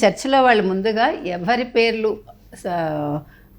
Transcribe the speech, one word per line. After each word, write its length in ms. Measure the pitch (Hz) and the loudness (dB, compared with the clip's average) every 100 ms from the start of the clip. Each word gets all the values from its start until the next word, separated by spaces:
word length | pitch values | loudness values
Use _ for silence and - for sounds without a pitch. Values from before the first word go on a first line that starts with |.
| 208 | 2
చర్చలో 360 | - 269 269 | 2 0 4
వాళ్ళు 200 | 254 214 | 4 4
ముందుగా 440 | 185 190 214 220 254 | 2 0 -2 0 0
ఎవరి 540 | - 180 175 175 240 | -2 -6 -6 -2 -2
పేర్లు 540 | 247 233 226 226 214 - - - _ - | -2 0 0 0 -2 -4 -10 -20 _ -12
స-, 640 | 190 175 160 151 147 151 - - - | -6 -4 -4 -4 -4 -6 -8 -20 -20